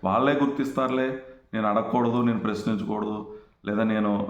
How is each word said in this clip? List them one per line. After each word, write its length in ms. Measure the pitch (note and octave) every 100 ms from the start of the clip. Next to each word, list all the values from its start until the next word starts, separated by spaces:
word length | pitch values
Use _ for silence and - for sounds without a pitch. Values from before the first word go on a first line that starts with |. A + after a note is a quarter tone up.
వాళ్ళే 300 | F#2+ G#2 C3+
గుర్తిస్తారులే, 880 | C#3+ C#3 - C3+ - C3 C3 C3 C3 - - _
నేను 140 | A2 G#2+
అడగకూడదు, 540 | G#2 A2 B2 A#2+ A#2+
నేను 180 | A#2+ A2+
ప్రశ్నించకూడదు, 920 | G#2+ G#2 A2 G#2+ G2 G#2+ G#2 G#2+ G#2 - - _ G2+
లేదా 180 | G#2
నేను 440 | A2 G#2+ G#2+ G2+ G2+